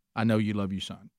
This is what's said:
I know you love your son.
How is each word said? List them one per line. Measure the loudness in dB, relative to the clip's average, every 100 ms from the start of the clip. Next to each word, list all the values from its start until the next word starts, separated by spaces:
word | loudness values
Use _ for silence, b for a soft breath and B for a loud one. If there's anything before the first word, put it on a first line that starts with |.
| _ -2
I |
know | 2 4
you | 2
love | 0 -2
your | -4
son. | -8 -12 -18